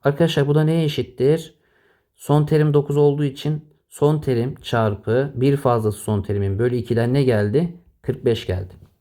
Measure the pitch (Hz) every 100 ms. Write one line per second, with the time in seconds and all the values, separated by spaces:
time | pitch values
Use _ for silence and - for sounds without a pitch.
0 | 143 147 165 156 139 147 156 165 156 147
1 | 123 - 131 160 - _ _ _ _ _
2 | _ _ - 147 147 156 151 143 147 147
3 | 147 143 147 135 147 151 - _ _ -
4 | 147 156 147 120 123 - - 120 110 98
5 | - 117 143 131 131 139 135 120 107 101
6 | - 104 - 101 98 98 120 117 113 113
7 | 120 135 127 107 104 127 170 - _ _
8 | - 123 123 110 - 92 95 - - _